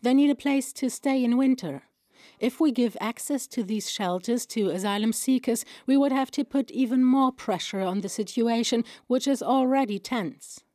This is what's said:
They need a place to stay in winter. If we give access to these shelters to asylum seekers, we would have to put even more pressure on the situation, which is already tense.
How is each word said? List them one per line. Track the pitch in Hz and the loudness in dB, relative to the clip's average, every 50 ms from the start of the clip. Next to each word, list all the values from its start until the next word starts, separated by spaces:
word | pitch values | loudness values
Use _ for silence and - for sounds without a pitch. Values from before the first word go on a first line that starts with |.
They | - 240 254 | 2 4 4
need | 269 285 285 | 6 6 4
a | 285 | 2
place | - - 285 277 277 262 - - | 2 0 0 0 0 -2 -4 -6
to | - - 254 | -4 -4 -4
stay | 254 - - 285 269 269 247 | -4 -2 -2 0 0 2 2
in | 240 240 | 2 2
winter. | 247 269 269 262 254 - 165 139 139 _ _ _ _ _ _ _ _ - - _ _ | 4 4 4 2 0 -2 -8 -8 -10 _ _ _ _ _ _ _ _ -20 -20 _ _
If | - 254 247 - | -4 -4 0 2
we | 320 311 240 | 2 2 4
give | 233 240 233 185 - | 2 0 0 0 -4
access | - 214 240 - - - 294 269 - - | -6 -6 -6 -8 -6 -4 -4 -4 -6 -6
to | - - 220 | -6 -6 -4
these | 185 220 214 196 - | -2 -4 -4 -4 -6
shelters | - - 214 180 175 185 180 - 233 247 - | -6 -4 -2 -2 -2 -2 -2 -2 -4 -4 -4
to | - - 233 208 190 | -6 -4 -2 -2 0
asylum | - 185 185 208 202 208 214 226 220 | -2 -2 -2 -2 -2 0 0 -2 -2
seekers, | - - - 262 254 - - 226 240 - - - - - | -2 0 0 0 0 2 0 -2 -2 -4 -10 -16 -14 -2
we | - 262 | 2 2
would | 277 277 277 262 | 4 4 4 2
have | 269 269 262 - | 0 -2 -2 -2
to | - 285 | -6 -6
put | - - 277 269 - | -2 -2 -2 -2 -2
even | - - 262 233 247 262 254 | -2 -2 -2 0 2 2 4
more | 254 254 269 269 262 262 | 4 4 4 4 2 0
pressure | - - - 202 175 - - - 196 | -2 -4 -4 -4 -4 -4 -6 -6 -4
on | 190 185 185 202 | -4 -2 -2 -4
the | 185 196 | -4 -6
situation, | - - 214 185 - - 226 233 233 233 240 - - 233 233 - - - _ _ | -4 -6 -6 -4 -2 0 0 2 2 0 0 0 0 -2 -2 -4 -8 -20 _ _
which | 247 262 - | -2 0 2
is | 269 277 - - | 0 0 0 0
already | - 247 269 262 254 262 269 269 208 208 196 | 0 2 2 4 4 2 2 2 0 -2 -6
tense. | - - - 240 196 160 - _ - - - - _ _ | -6 -6 -4 -4 -4 -6 -8 _ -18 -20 -20 -20 _ _